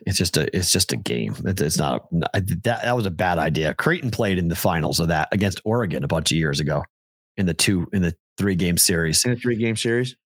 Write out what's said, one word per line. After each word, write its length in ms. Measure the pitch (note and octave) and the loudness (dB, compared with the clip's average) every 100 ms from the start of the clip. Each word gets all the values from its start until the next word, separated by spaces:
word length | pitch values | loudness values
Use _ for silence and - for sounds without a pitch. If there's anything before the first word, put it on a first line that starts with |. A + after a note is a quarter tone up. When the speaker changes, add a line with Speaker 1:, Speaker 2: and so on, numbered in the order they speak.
| - | -4
Speaker 1:
it's 100 | F#2 | -2
just 180 | F2+ D#2+ | 0 0
a, 180 | C#2+ F2+ | 0 0
it's 140 | F2+ | 0
just 200 | F#2 - | 2 0
a 40 | - | -2
game. 380 | - A#1+ A1 - | -4 -4 -4 -4
It, 160 | - F#2 | -2 0
it's 160 | D#2+ - | 0 0
not, 280 | D2 A#1+ - E2+ - | 0 -2 -2 -2 0
I, 60 | G2+ | 0
that, 220 | F#2 F2 A2+ A#2 | -2 -2 -2 -2
that 100 | A#2 B2 | -2 -2
was 100 | F#2+ | -2
a 40 | |
bad 280 | D#2+ F#2 E2+ | 0 0 2
idea. 360 | D#2 D2+ D#2 | 0 0 0
Creighton 360 | - D#3 F3 B2 | 0 0 0 0
played 260 | - G#2+ F2+ | 0 0 2
in 80 | E2 | 0
the 80 | - | 0
finals 440 | G2 E2 D#2 - | 0 2 0 0
of 80 | E2 | 2
that 200 | D#2+ - | 2 0
against 280 | G2 G2+ - | 0 0 0
Oregon 400 | G#2+ A#2+ G2+ C#2 | -2 0 0 -4
a 40 | C#2+ | -2
bunch 220 | E2 - | -2 0
of 60 | E2 | 0
years 220 | D#2 C#2+ | 0 0
ago 240 | D2 D2 - _ _ _ _ - | -2 -2 -4 _ _ _ _ -4
in 100 | F2+ | -2
the 80 | |
two, 320 | E2 - F#2 E2+ | 0 2 2 0
in 100 | G2+ | 0
the 120 | F2 - _ - | 0 -2 _ -2
three-game 400 | G2 F2+ F2 E2+ | 0 2 2 2
series. 460 | - E2+ E2 D2+ | 2 2 0 0
Speaker 2:
In 80 | B2 | 0
a 40 | B2 | 0
three-game 400 | B2 A2+ A2+ A2 | -2 0 0 0
series? 400 | A#2+ A#2 B2 - | 0 0 -2 -8